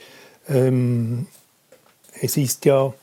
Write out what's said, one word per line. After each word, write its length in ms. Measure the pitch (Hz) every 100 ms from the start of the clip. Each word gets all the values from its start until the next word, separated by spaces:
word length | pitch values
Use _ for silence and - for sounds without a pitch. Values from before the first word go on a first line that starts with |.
| - - - - -
Ähm, 800 | 135 131 127 123 120 117 120 - - _ _ _ - _ _ - -
es 160 | 131 156
ist 300 | 127 - 147
ja 260 | 135 135 -